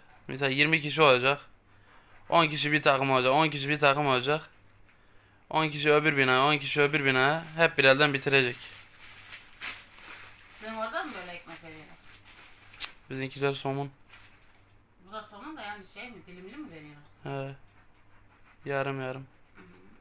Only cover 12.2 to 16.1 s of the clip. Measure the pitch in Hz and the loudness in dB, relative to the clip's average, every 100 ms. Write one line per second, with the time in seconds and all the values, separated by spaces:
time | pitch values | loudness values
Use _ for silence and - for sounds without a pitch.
12.2 | - - - - - - - - - 135 | -18 -16 -18 -18 -12 -6 -6 -6 -12 -10
13.2 | 131 135 139 139 139 139 139 - - - | -8 -4 -2 -2 -4 -6 -8 -12 -20 -20
14.2 | - - - - _ _ _ _ 180 214 | -20 -20 -20 -20 _ _ _ _ -18 -16
15.2 | 214 208 285 302 208 208 190 202 240 | -16 -16 -16 -14 -14 -14 -16 -16 -16